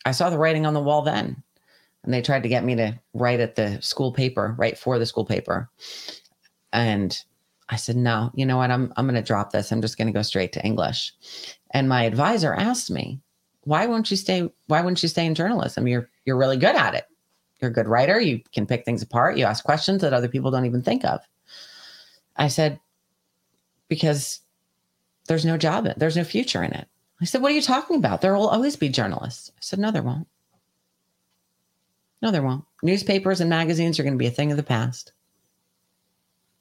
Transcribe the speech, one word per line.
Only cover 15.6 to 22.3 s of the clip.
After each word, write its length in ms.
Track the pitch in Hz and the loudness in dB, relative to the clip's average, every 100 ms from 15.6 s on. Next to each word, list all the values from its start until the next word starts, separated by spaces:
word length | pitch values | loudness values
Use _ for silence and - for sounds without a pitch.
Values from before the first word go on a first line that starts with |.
| - - 123 | -2 -2 0
You're, 220 | 123 120 _ - | 0 -2 _ -2
you're 100 | 131 | 2
really 220 | 135 135 | 2 4
good 180 | 180 302 | 4 4
at 180 | 123 | 2
it. 120 | - - _ _ _ _ _ | 0 -6 _ _ _ _ _
You're 80 | 127 | -2
a 40 | |
good 140 | 113 107 | 0 2
writer. 320 | 117 139 208 | 4 4 4
You 220 | 208 117 - | 2 0 -4
can 140 | - 104 | -4 -2
pick 180 | 120 | -2
things 160 | - 117 | -2 -4
apart. 380 | - 120 131 143 | -2 2 2 2
You 80 | 117 | 0
ask 180 | 113 | 0
questions 380 | - 151 170 196 | 0 0 2 0
that 100 | 165 | 2
other 160 | 127 120 | 2 0
people 220 | 131 131 | -2 0
don't 160 | 131 127 | 0 0
even 160 | 123 | 0
think 240 | 127 254 135 | 0 0 0
of." 140 | - - _ _ - - - - - - _ _ | -4 -6 _ _ -20 -20 -20 -20 -20 -20 _ _